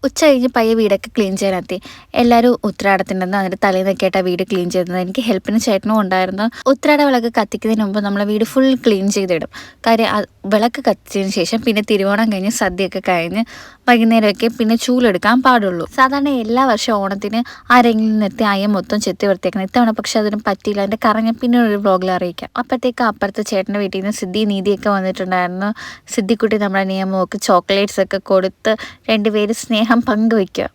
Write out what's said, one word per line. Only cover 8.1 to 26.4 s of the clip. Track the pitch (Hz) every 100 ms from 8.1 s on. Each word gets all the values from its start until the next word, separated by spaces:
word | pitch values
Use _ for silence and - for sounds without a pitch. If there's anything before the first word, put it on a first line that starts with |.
| 202 202
വീട് | 214 226
ഫുൾ | 269 262 262
ക്ലീൻ | 254 202 196 202
ചെയ്തിടും. | 190 165 - - - _ -
കാര്യം, | 226 220 208
ആ | - _ 196
വിളക്ക് | 208 233 262 254
കത്തിച്ചതിന് | 196 - 202 190 202
ശേഷം | 247 226 233
പിന്നെ | 214 214
തിരുവോണം | 214 190 202 226
കഴിഞ്ഞ് | 202 190 226
സദ്യയൊക്കെ | 196 180 190 190 190
കഴിഞ്ഞ് | 180 170 190 233 - - - -
വൈകുന്നേരമൊക്കെ | 240 226 226 214 196 226 233
പിന്നെ | 220 233
ചൂലെടുക്കാൻ | - 247 247 180 208 247 262
പാടുള്ളൂ. | 247 196 175 - -
സാധാരണ | 262 277 277 269
എല്ലാ | 220 240 269
വർഷവും | 214 - 214
ഓണത്തിന് | 196 196 202 220 247 - - 247
ആരെങ്കിലും | 240 220 220 214
നിർത്തി | 208 - 214
അയം | 196 202 202
മൊത്തം | - 214 196
ചെത്തി | 185 202
വൃത്തിയാക്കണം. | 185 - 196 190
ഇത്തവണ | 247 233 220
പക്ഷെ | 208 226
അതിന് | 208 208 214
പറ്റിയില്ല. | 196 - 202 202
അതിൻ്റെ | 220 226
കാരണം | 214 226
ഞാൻ | 226
പിന്നെ | 247 240 233
ഒരു | 202 202
vlog-ിൽ | 185 185 180
അറിയിക്കാം. | 180 175 - -
അപ്പോഴത്തേക്ക് | 247 247 254 240 233
അപ്പുറത്തെ | 214 202 196 208
ചേട്ടൻ്റെ | 190 196 202
വീട്ടിൽ | 196 190
നിന്ന് | 190 214
സിദ്ധി | 190 196 214
നീതിയൊക്കെ | 196 185 190 208 196
വന്നിട്ടുണ്ടായിരുന്നു. | 190 185 185 185 180 180 202 220 - - -
സിദ്ധിക്കുട്ടി | - 196 226